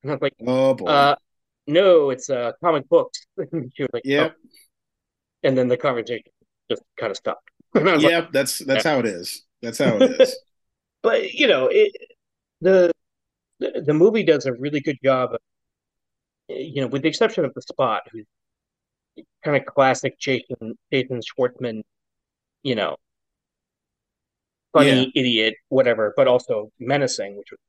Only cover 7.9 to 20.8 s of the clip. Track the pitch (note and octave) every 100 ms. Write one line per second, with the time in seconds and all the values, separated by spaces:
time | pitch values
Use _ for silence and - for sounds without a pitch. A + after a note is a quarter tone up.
7.9 | D#3+ D#3+ E3+ - C3+ B2+ - C3+ C3+ D#3+
8.9 | C#3 A2+ F2 F2 - _ _ A#2 A2+ C3+
9.9 | G#3 C4 - C4 - _ _ _ _ _
10.9 | _ A#3 A3+ F#3+ - C#4 D3 C3 G#3 G#3
11.9 | - - _ _ _ _ _ F3 F#3+ F3
12.9 | - _ _ _ _ _ _ - - D3
13.9 | D3+ G3 A3 E3 D3+ C3+ A#2+ C#3+ D3 D3
14.9 | C3+ C3+ C3 B2 A#2 _ _ _ _ _
15.9 | _ _ _ _ _ - - D#3+ C#3 B2+
16.9 | C3+ D#3 D3+ A3 G3 C#3 B2 - - B2+
17.9 | G#2+ - - G#2 _ _ _ _ _ _
18.9 | _ _ - _ _ D#3 C#3+ - - C3
19.9 | - C3+ - - B2 - B2+ A2+ A#2